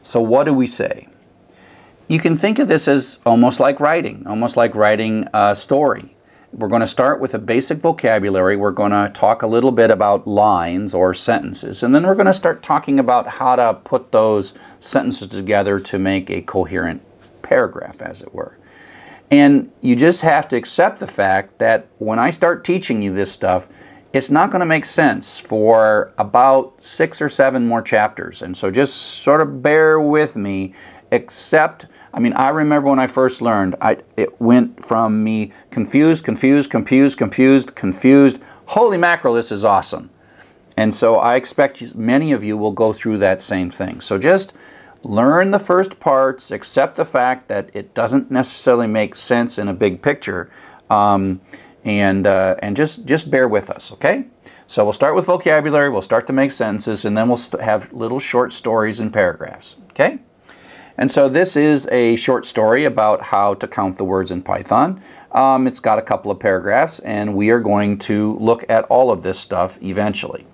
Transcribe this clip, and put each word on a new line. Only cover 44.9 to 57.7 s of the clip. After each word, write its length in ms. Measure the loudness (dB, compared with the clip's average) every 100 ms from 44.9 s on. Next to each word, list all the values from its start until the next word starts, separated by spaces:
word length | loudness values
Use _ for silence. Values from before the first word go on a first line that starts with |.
| _
learn 480 | -4 0 2 2 2
the 80 | 0
first 420 | 2 0 0 -2
parts, 500 | 0 2 0 -2 -12
accept 460 | -12 -2 0 0 -2
the 80 | -2
fact 420 | 0 0 -2 -6
that 220 | -6 -6
it 200 | -14 -10
doesn't 360 | -4 0 0 0
necessarily 580 | -4 -4 -2 2 2 2
make 280 | -2 -2 -6
sense 420 | -2 0 0 -4
in 120 | -6
a 40 |
big 280 | -2 -2 0
picture, 480 | -4 -4 -6 -10 -10 -18 -20 -20 _
um, 500 | 2 2 2 0 -6 _ -20 -20 _
and, 440 | -4 0 2 2 2
uh, 280 | 2 0 -2
and 160 | -4 -2
just, 280 | -2 -4 -2
just 260 | -2 0
bear 160 | 0 2
with 240 | 0 -4
us, 200 | -14 -14
okay? 340 | -4 -2 -2 -6 _ -20 -20 _
So 160 | 0
we'll 100 | 0
start 220 | 2 0 0
with 100 | 0
vocabulary, 640 | 0 2 2 2 0 0
we'll 140 | -2
start 240 | 0 -2 0
to 60 |
make 180 | 0 0
sentences, 540 | -2 -4 -4 -6 -4 -2
and 120 | 0
then 100 | 0
we'll 100 | -2
st-, 260 | -4 -6
have 280 | -2